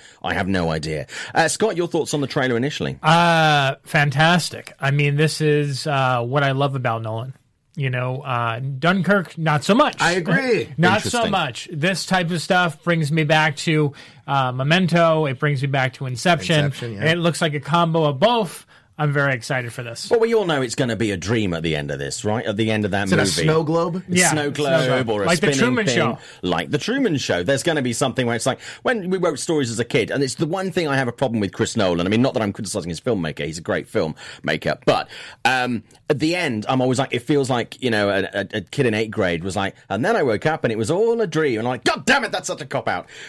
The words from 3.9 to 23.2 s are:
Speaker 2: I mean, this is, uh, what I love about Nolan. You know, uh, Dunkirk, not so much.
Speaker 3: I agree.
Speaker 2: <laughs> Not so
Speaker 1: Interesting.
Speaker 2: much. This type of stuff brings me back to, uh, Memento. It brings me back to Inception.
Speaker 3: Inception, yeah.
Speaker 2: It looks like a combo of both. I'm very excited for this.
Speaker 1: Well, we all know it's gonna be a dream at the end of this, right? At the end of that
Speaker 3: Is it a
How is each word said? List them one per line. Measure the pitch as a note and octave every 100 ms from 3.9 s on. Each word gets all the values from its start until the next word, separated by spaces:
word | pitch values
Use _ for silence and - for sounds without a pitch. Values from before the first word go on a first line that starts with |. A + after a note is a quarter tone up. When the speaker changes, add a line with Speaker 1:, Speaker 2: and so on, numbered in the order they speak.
| D#3 D3 C3+ D#3+ F3 - - - -
Speaker 2:
I | C#3
mean, | C#3+ C#3+
this | C#3+ D#3 D#3
is, | D3+ D3 C#3+ C3 D#3
uh, | C#3 C3 B2
what | A#2+ C#3+
I | C#3
love | C3+ C#3
about | C3+ B2 A#2
Nolan. | A2 A2+ C3 - _ _ _
You | E3 C3+
know, | B2+ B2+ C3
uh, | C#3 A#2+ A#2 A#2
Dunkirk, | C3+ C3 E3 G3 F3+ G3+ -
not | - D#3+ D3
so | -
much. | A3+ C#4+ -
Speaker 3:
I | D#3+
agree. | F3+ F3 C4+ B3+ F#3 A2+
Speaker 2:
<laughs> | C#3
Not | F3+ G#3
so | G#3
Speaker 1:
Interesting. | A#3 F#3+
Speaker 2:
much. | F#3+ C#3+ - -
This | D#3 F3+ F3+
type | - F#3 F3
of | E3+
stuff | - F3+ F3 -
brings | E3+ E3+ C#3+
me | D#3+
back | D3+ D#3 D#3
to, | - E3+ D#3 C#3+ - - - -
uh, | C#3 B2+
Memento. | B2+ C#3 F3+ F3+ E3+ E3 D#3+
It | D3 B2
brings | D3+ C3+
me | C#3
back | C#3 C3
to | -
Inception. | C3 B2 F#3 E3 - D#3
Speaker 3:
Inception, | D3 - A#2+
yeah. | G2+ D#3
Speaker 2:
It | E3+
looks | E3+ -
like | E3
a | C#3+
combo | C#3+ E3+ E3+ E3
of | D3+ C3
both. | G#3+ A#3+ F3+ - - - _
I'm | - D3+
very | C#3+ C#3
excited | B2+ - C3 A#2+
for | C3
this. | A#2+ A#2 -
Speaker 1:
Well, | A#3
we | A3+
all | A3+
know | F3+ C#3+
it's | B2
gonna | B2+ B2
be | G#2 A2
a | F#2
dream | F2+ A#2 G2
at | E2
the | E2
end | D2+ C#2+
of | C#2
this, | C#2 -
right? | G#2 A2
At | A2 G#2
the | A2
end | G#2+
of | G2+
that | G2 G2+
Speaker 3:
Is |
it |
a | E3